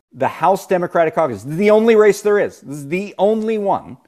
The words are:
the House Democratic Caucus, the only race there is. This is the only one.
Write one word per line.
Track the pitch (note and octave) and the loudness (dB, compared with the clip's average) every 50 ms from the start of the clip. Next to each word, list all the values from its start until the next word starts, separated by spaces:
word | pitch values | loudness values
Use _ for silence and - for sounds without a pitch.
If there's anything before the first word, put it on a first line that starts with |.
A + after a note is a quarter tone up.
| _ _ - | _ _ -8
the | B2 B2+ B2 | -4 -4 -4
House | - - D#3 F3 G3 F#3+ - | -4 0 0 2 0 0 -2
Democratic | - F#3+ F3 F3 E3 - F3 E3 D#3+ D#3+ | -2 -2 -2 -2 -2 0 0 0 0 0
Caucus, | E3+ D#3+ C#3 A2+ G2 A2 | -2 -2 -2 -4 -6 -10
the | C#3 D#3 E3+ G#3 G#3 | -8 -4 0 2 4
only | G#3+ A3 A3+ A#3 A3+ | 4 4 4 4 4
race | G#3 G#3+ G#3 G3 - - | 6 6 4 4 2 0
there | G#3 G#3 G3+ | 0 0 0
is. | D#3 G2+ - - | 0 -2 -6 -10
This | - - C#3 D3+ | -16 -14 -14 -12
is | C#3 C#3 | -10 -6
the | E3 F#3 G3+ G3 - - | -6 -6 -6 -6 -6 -2
only | F#3 G#3 A3 A3 G#3+ A3 A3 G#3 | 0 0 0 0 -2 -4 -4 -4
one. | G3+ G3 D#3+ - - - B2 - _ | -2 -4 -4 -4 -6 -12 -20 -20 _